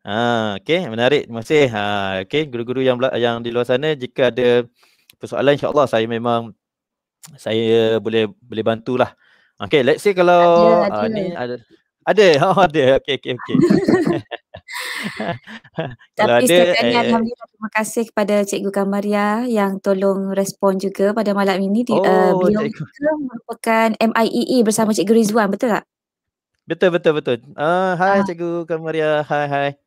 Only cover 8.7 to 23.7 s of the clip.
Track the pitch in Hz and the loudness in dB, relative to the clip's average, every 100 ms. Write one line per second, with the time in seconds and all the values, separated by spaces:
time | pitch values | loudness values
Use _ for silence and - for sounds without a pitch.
8.7 | 113 113 123 120 _ _ _ _ _ 98 | -2 -4 0 0 _ _ _ _ _ 0
9.7 | 151 127 151 208 185 175 175 175 170 170 | 2 4 2 0 2 4 6 6 6 4
10.7 | 170 - - - 208 185 170 123 123 _ | 2 0 -2 -4 -4 -6 -8 -8 -10 _
11.7 | _ _ _ - 185 196 143 185 175 180 | _ _ _ -2 4 6 6 4 4 4
12.7 | 151 131 135 - 131 - 123 - - 339 | 4 2 2 0 -6 -4 -8 -2 2 4
13.7 | - 381 339 302 339 - - _ - - | 2 2 2 0 -4 -6 -18 _ -20 -16
14.7 | - - - 220 - 208 120 - 220 - | -12 -10 -10 -10 -8 -8 -8 -14 -20 -14
15.7 | - 156 120 _ - - 120 123 175 175 | -10 -10 -12 _ -2 2 4 6 6 4
16.7 | 175 - 240 233 226 226 240 - _ 214 | 2 2 2 2 0 -2 -8 -18 _ -6
17.7 | 214 214 - 220 - 202 208 202 185 196 | -4 -4 -4 -4 -4 0 0 0 -4 -4
18.7 | 196 196 202 208 208 208 214 254 220 196 | -2 -2 -2 -2 -2 0 -2 -2 0 0
19.7 | 190 202 196 196 190 190 196 196 - 196 | -2 -2 0 0 0 -2 -2 -4 0 -2
20.7 | 190 196 190 202 220 208 202 196 190 196 | 0 -4 -2 -2 0 -2 0 0 0 0
21.7 | 208 247 180 190 185 185 185 190 214 214 | -2 0 0 2 2 2 2 2 0 -4
22.7 | 220 156 - 294 311 269 233 - 226 - | -6 -14 -4 -4 -4 -8 -12 -14 -8 -2